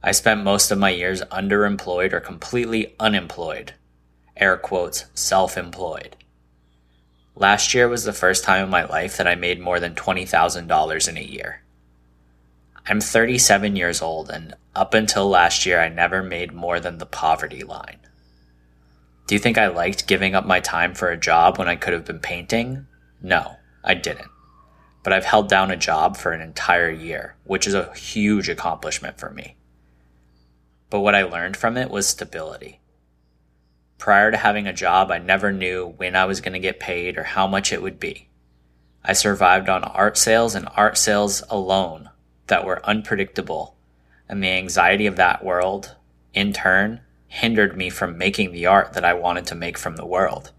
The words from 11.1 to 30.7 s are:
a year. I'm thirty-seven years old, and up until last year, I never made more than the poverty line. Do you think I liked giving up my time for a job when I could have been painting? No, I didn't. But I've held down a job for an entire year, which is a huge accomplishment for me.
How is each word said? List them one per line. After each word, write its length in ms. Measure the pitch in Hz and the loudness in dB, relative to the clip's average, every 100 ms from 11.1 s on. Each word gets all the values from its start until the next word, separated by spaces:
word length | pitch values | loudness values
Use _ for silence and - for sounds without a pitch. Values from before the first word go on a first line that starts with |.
| 82 | -6
a 60 | |
year. 400 | 78 - - - _ _ _ _ _ _ _ _ _ _ _ - | -12 -12 -12 -14 _ _ _ _ _ _ _ _ _ _ _ -20
I'm 160 | - 104 | -4 -2
thirty-seven 760 | - 113 117 123 - 101 101 98 | 2 2 4 4 6 4 4 0
years 260 | 87 82 | 0 -2
old, 260 | 80 80 78 | -4 -6 -8
and 260 | 80 82 - _ | -12 -12 -18 _
up 180 | - 95 | -4 2
until 360 | 110 107 - 98 | 2 2 2 4
last 360 | 92 85 - | 6 6 4
year, 160 | 92 87 | 2 2
I 80 | 82 | 2
never 320 | 82 87 92 | 2 0 0
made 320 | 92 87 90 | -4 -8 -8
more 280 | 85 87 87 | -8 -4 -4
than 180 | 87 85 | -4 -10
the 80 | 85 | -12
poverty 560 | - 80 80 78 76 | -4 0 0 -2 -12
line. 380 | - - - - _ _ _ _ _ _ _ _ _ _ _ _ - | -14 -14 -16 -20 _ _ _ _ _ _ _ _ _ _ _ _ -2
Do 80 | 101 | 0
you 20 | |
think 180 | 120 113 | 2 2
I 120 | 104 | 2
liked 400 | 85 87 101 - | 2 -2 -2 -2
giving 260 | 92 95 | 0 2
up 100 | 95 | 0
my 140 | 95 92 | 2 0
time 360 | - 82 87 | 0 -2 -2
for 140 | 87 90 | 0 -4
a 80 | 85 | -2
job 420 | 90 82 87 95 | 2 4 4 4
when 100 | 90 | -2
I 80 | 85 | -2
could 160 | - | -2
have 120 | 85 | -4
been 140 | - 80 | -4 -10
painting? 680 | - 87 - 113 120 131 139 _ _ _ | -8 -10 -4 -4 -2 -8 -12 _ _ _
No, 340 | 92 87 - - _ _ | 0 0 0 -14 _ _
I 100 | - | -2
didn't. 360 | 92 - 73 - _ _ _ _ _ _ _ | -2 -2 -8 -14 _ _ _ _ _ _ _
But 80 | - | 0
I've 120 | 95 | 0
held 240 | - 107 101 | 4 2 4
down 220 | 95 95 | 2 2
a 60 | 90 | -2
job 400 | 82 80 80 - | -2 0 0 0
for 160 | 90 | -6
an 80 | 82 | -6
entire 500 | 80 78 - 87 85 | -8 -8 2 2 2
year, 460 | 80 82 80 - - | -2 -8 -10 -10 -16
which 240 | - 95 - | -6 -4 0
is 60 | |
a 200 | 98 87 | -2 -4
huge 540 | - - - 104 104 92 | -10 -10 -2 2 2 0
accomplishment 680 | 85 87 80 78 - 69 - | -4 -4 -4 -6 -8 -10 -14
for 140 | - | -16
me. 260 | - - _ _ _ _ _ _ _ _ _ _ _ _ | -16 -20 _ _ _ _ _ _ _ _ _ _ _ _